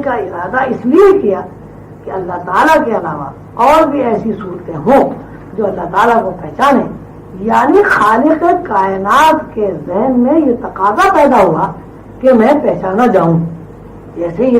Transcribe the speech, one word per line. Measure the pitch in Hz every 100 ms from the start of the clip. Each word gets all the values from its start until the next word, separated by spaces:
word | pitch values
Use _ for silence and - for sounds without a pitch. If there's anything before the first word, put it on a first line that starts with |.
کا | 277
ارادہ | 226 185 175 185 262
اس | 262 -
لیے | 240 349 392 -
کیا | 220 180 185 - - - - -
کہ | -
اللہ | 190 180 180
تعالیٰ | 175 196 302 302
کے | 233
علاوہ | 196 165 151 135 - -
اور | - 262 311 294
بھی | 285
ایسی | 240 202 226
صورتیں | - 185 - - 151
ہوں | 208 277 - - - - - -
جو |
اللہ | 196 180 170
تعالیٰ | 170 233 220
کو | 185 -
پہچانے، | 151 175 277 262 - - - - - 185
یعنی | 214 226 269 381
خالق | 403 - 214 233 302 311 339 359 -
کائنات | 202 190 190 202 254 320 - -
کے | 220 196 160 151
ذہن | 190 262 247
میں | 247 320
یہ | 269 233
تقاضا | - - 196 339 381
پیدا | 330 269 233
ہوا | 180 156 180 - - - - -
کہ | 262
میں | 233 233 294
پہچانا | 208 165 190 202
جاؤں۔ | 247 190 165 165 - - - - - - -
جیسے | 165 170 170
یہ | 254